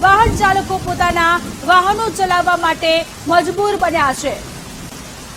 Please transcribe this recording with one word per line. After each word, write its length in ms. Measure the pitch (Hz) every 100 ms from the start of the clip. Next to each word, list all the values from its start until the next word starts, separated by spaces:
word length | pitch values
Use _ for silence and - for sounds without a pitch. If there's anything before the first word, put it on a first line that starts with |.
વાહન 340 | 370 392 453 -
ચાલકો 420 | 392 381 381 381
પોતાના 640 | 359 349 349 339 330 349 - - 277
વાહનો 440 | 359 370 415 453
ચલાવવા 480 | - 381 359 349 349
માટે 480 | 339 320 330 330 320 - -
મજબૂર 480 | 339 339 370 403 415
બન્યા 380 | 349 320 277
છે. 180 | 262 277 208 - - - - - - - - -